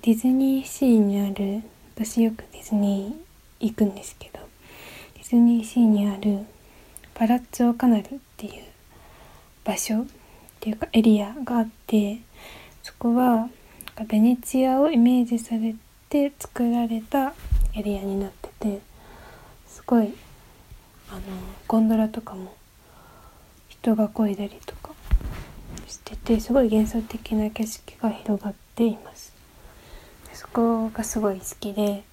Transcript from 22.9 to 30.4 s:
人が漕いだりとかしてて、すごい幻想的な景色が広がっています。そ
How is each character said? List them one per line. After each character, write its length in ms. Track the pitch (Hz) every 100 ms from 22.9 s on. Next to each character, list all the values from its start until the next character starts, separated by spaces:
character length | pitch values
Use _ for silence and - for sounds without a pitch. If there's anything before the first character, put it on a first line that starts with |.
| - - - - - - - -
人 260 | - 247
が 140 | 220 214
漕 200 | - 214
い 60 |
だ 100 | 196
り 140 | 202 - -
と 80 | -
か 160 | - - - - - - - - - - -
し 120 | -
て 180 | - -
て、 240 | - 226
す 120 | 220
ご 100 | 254
い 20 | 240
幻 220 | 220 220
想 120 | 233
的 320 | 226 226 - 214
な 120 | 214
景 140 | 220
色 320 | 220 - - -
が 80 | 220
広 320 | 220 - 202
が 80 | 208
っ 40 | - _
て 100 | -
い 140 | 233 220
ま 160 | -
す。 180 | - - - - - - - - - - - -
そ 160 | -